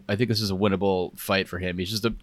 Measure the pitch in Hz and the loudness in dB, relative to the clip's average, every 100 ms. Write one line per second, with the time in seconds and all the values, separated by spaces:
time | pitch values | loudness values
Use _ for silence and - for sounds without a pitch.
0 | - 104 117 107 104 92 104 95 101 92 | -2 0 0 0 0 2 2 2 2 2
1 | 87 - - 98 92 90 90 90 92 110 | -2 -6 0 0 0 -4 -4 -4 -4 -2
2 | 113 - | -2 -2